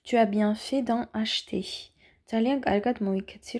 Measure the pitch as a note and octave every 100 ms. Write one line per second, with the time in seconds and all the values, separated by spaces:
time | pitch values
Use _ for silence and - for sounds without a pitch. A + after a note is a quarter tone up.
0 | - A#3+ G#3+ G#3 G#3 G#3+ - C#4 A#3 A#3
1 | A#3+ A3 A3 - - F#3 - - - _
2 | _ _ - A3+ A#3 C#4 - G3+ A#3+ B3
3 | G3 F#3+ F#3+ - -